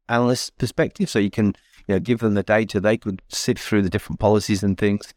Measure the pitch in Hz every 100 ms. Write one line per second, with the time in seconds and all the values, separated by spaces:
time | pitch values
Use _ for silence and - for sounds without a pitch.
0 | - 120 123 123 - - 120 - 160 -
1 | 196 - 101 - 104 - _ - - 95
2 | 87 117 113 101 95 107 110 104 101 110
3 | - 95 - - - 113 - 107 95 87
4 | - - 107 104 - 101 101 92 104 101
5 | -